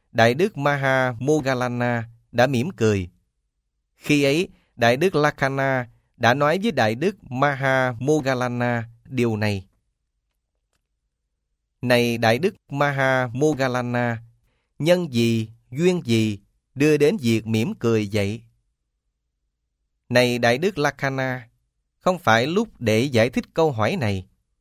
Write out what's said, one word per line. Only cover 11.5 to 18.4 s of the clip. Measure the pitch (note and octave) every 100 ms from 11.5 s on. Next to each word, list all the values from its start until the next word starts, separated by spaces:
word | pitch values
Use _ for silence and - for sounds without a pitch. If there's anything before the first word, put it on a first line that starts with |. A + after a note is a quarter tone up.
| _ _ _
"Này | B2 A#2+ A#2+ A#2
Đại | A#2 B2
đức | F#3+ - _
Maha | C#3 C#3+ C#3 C3 C3 B2
Moggallana, | B2 D3+ C3+ C3+ B2 A#2+ B2 A#2+ A2+ - _ _ _ _ -
nhân | D3+ F3+ E3
gì, | A#2+ A#2 A2+ A2 - _
duyên | C3 F3+ F3+
gì | A#2+ A2+ A2 G2 - _ _
đưa | B2+ D3+ D3+
đến | D3 A3
việc | A#2 A2+ A2+
mỉm | A2 A#2+
cười | A3 A#2 A2 G2+
vậy?" | G#2 G2+ A2+